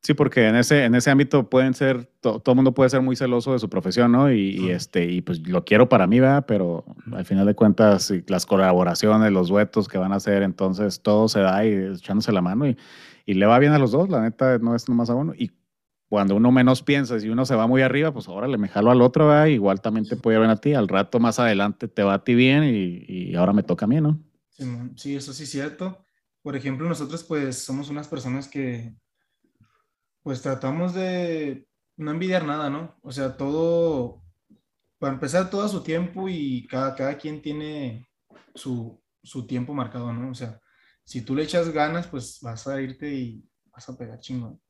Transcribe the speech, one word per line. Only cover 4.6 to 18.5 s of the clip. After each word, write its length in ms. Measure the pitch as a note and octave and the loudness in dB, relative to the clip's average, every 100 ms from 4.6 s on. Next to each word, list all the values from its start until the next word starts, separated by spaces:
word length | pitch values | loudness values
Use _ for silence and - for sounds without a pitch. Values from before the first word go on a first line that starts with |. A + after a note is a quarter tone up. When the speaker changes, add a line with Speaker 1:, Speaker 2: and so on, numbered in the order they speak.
| F#2 | -2
Speaker 1:
este, 360 | F2+ - F#2 F2 | -4 -4 -2 0
y, 100 | F2+ | -2
pues, 240 | F2 F2 D#2+ | -4 -8 -2
lo 180 | F2+ - | -4 2
quiero 240 | G#2 B2 | 4 6
para 180 | A#2+ F#2 | 6 4
mí, 120 | A#2 | 4
¿verdad? 240 | C3 C#3 C3+ | 4 2 0
Pero 380 | G#2+ F2+ E2+ - - - | -2 -2 -4 -10 -20 -14
Speaker 2:
Ujú. 80 | F#2+ | -12
Speaker 1:
al 80 | F#2 | -4
final 200 | F#2+ G2 | 0 2
de 100 | G2+ | 4
cuentas, 480 | G#2+ F#2 G#2+ G2 | 4 6 6 4
sí, 200 | - F#2+ - | 2 -4 -2
las 180 | F#2 - | -4 0
colaboraciones, 840 | G2 F#2+ F2+ F2 E2+ A2 G#2+ A2 | 2 4 4 2 2 2 4 4
los 160 | F#2+ F2 | 2 2
duetos 400 | G2+ G#2 - G2 | 2 2 0 -2
que 80 | G2 | -2
van 160 | F#2 | -2
a 40 | G2 | -2
hacer, 260 | G#2 G2+ | 0 0
entonces 580 | G2 F2+ F#2+ F#2 G#2 F#2 | 0 -2 -4 -2 -4 -2
todo 260 | - G#2 A2 | 2 4 4
se 140 | G#2 | 2
da 240 | F#2+ F#2+ A2 | 2 2 0
y 80 | |
echándose 580 | G2+ F#2+ F#2 - G2 G#2+ | 0 -2 -8 -4 -4 0
la 100 | G2+ | 0
mano 260 | F2+ G#2 C#3+ | 0 0 -2
y, 100 | A#2 - - - - - | -4 -10 -20 -20 -16 -4
y 80 | |
le 120 | F#2+ G#2 | 2 4
va 140 | A#2+ | 6
bien 140 | D3 | 6
a 60 | D3+ | 4
los 120 | B2+ | 2
dos, 160 | B2+ G3 | 2 0
la 120 | D3+ | 0
neta, 360 | A2 A2 C3 B2 | -2 0 0 2
no 140 | A#2 A#2 | 0 -2
es 120 | - | 0
nomás 220 | A#2+ A#2 | -2 0
a 60 | A#2+ | -2
uno. 180 | D#3 - | -4 -6
Y 140 | A#2+ _ _ _ _ _ _ | -8 _ _ _ _ _ _
cuando 300 | G#2 G2 G2+ | 0 2 4
uno 120 | A#2+ | 4
menos 280 | C3 B2+ C3 | 6 4 2
piensa, 360 | - C#3+ B2+ A#2 | 0 -2 0 -4
si 80 | G#2+ | -4
uno 180 | A#2 C3 | -4 0
se 100 | B2 | 0
va 120 | A2+ | 2
muy 140 | C3 | 2
arriba, 320 | C3 C3 D#3 | 2 0 -2
pues, 160 | C3+ - | -4 -12
órale, 280 | F#2 B2 | -8 -4